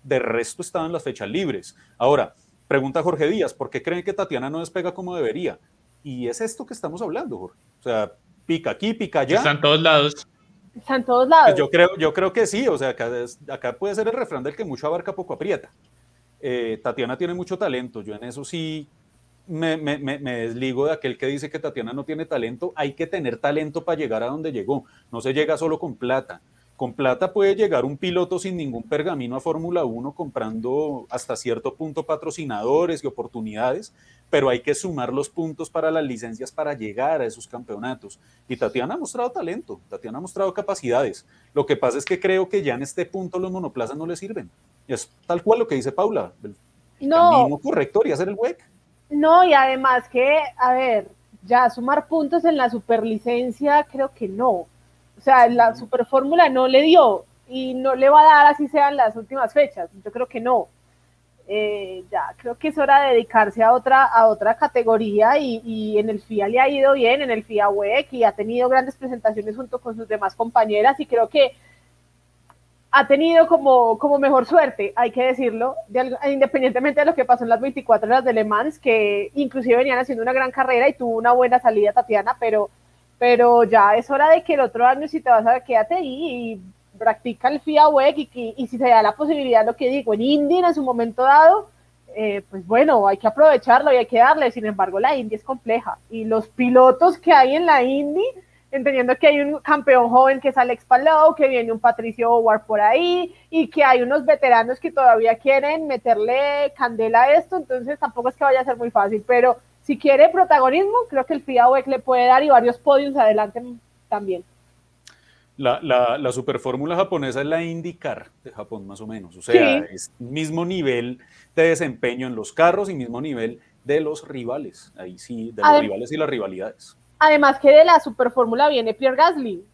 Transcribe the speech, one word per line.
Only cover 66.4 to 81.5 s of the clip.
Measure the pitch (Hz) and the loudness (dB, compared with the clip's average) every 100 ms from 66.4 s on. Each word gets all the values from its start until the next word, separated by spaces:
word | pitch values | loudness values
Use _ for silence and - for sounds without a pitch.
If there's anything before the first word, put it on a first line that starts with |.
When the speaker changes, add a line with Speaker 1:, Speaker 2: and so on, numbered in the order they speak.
| 196 | -2
Speaker 3:
le | 240 | 2
ha | 269 | 2
ido | 285 269 | 2 2
bien, | 277 233 269 | 4 2 0
en | 269 | -2
el | 226 | -6
fia | 214 208 202 | -4 -2 0
wec, | 202 202 254 294 | 0 -2 -2 -4
y | 262 | 0
ha | 226 | 0
tenido | 202 214 240 254 | 0 -6 -2 2
grandes | 262 254 | 2 0
presentaciones | - 262 247 220 214 214 | -10 -12 -4 -4 -4 -10
junto | 214 254 247 | -10 -10 -10
con | 240 | -10
sus | 220 226 | -14 -8
demás | 214 196 | -6 -6
compañeras | - 233 240 220 208 240 277 | -6 -2 0 0 2 2 0
y | |
creo | 294 233 220 | -2 -2 0
que | 302 262 - _ _ _ _ _ _ _ _ _ _ _ _ _ | 2 2 0 _ _ _ _ _ _ _ _ _ _ _ _ _
ha | - 277 | 0 4
tenido | 277 330 330 330 | 2 4 4 4
como, | 330 277 254 233 220 | 4 4 4 4 0
como | 294 285 | 0 2
mejor | 277 269 | 4 2
suerte, | - 330 285 - 202 | 4 2 2 -2 -6
hay | 233 240 | -2 -2
que | 262 | 0
decirlo, | 254 254 247 220 247 - - | -2 -2 -4 -2 -6 -6 -6
de | 247 | -4
algo, | 262 247 285 | -4 -4 -4
independientemente | 277 269 269 254 240 277 285 | 0 0 2 0 0 -2 0
de | 294 | 0
lo | |
que | 330 | 0
pasó | 254 247 | 0 0
en | 233 | 2
las | 226 | -2
veinticuatro | 269 277 - 220 214 | -2 -6 0 0 2
horas | 254 | 0
de | 254 | 2
Le | 220 | 0
Mans, | 214 208 285 - | 0 -2 -4 -4
que | 262 226 208 202 208 | -2 0 0 -2 -6
inclusive | 277 269 269 240 240 | -6 -6 -4 0 2
venían | 269 247 | 2 -2
haciendo | 254 233 | -2 -4
una | 233 | -2
gran | 254 262 | -2 -4
carrera | 269 262 247 277 | -2 0 2 2
y | |
tuvo | - 240 226 | 0 -6 0
una | 240 | 2
buena | 247 254 | 4 4